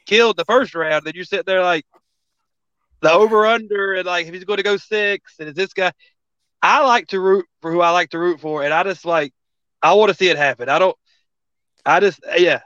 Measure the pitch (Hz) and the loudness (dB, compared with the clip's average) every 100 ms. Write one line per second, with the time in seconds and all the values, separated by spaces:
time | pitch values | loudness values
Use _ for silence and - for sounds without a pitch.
0 | - 214 233 196 170 247 233 165 160 151 | -2 2 2 0 -2 -4 -4 -6 -4 -4
1 | 151 170 180 190 170 190 180 165 - _ | -4 -12 -8 -8 -2 0 0 -2 -6 _
2 | _ _ _ _ _ _ _ _ _ _ | _ _ _ _ _ _ _ _ _ _
3 | 156 170 214 220 214 226 214 202 196 185 | 2 4 4 2 2 0 -2 -4 -4 -4
4 | 180 175 165 180 185 208 196 202 - 214 | -4 -6 -6 -12 -6 -4 -2 -4 -4 -2
5 | 202 202 - _ 151 147 190 - 185 - | -2 -4 -8 _ -12 -6 -6 -4 -4 -6
6 | _ _ _ _ _ _ 175 262 269 240 | _ _ _ _ _ _ 0 2 4 2
7 | 165 190 190 196 175 _ 165 170 170 175 | 0 -2 2 2 0 _ -4 0 2 2
8 | 170 165 175 151 156 151 143 160 190 175 | -2 -4 -4 -4 -6 -4 -2 -2 -2 -6
9 | 165 165 143 - _ _ _ _ 160 202 | -2 -2 -4 -10 _ _ _ _ 2 4
10 | 208 180 185 147 143 123 123 156 185 - | 4 2 0 2 0 -2 -2 2 0 0
11 | _ _ _ _ _ _ _ _ 135 180 | _ _ _ _ _ _ _ _ 0 2
12 | 202 - - 170 175 131 | 2 -2 -4 2 2 0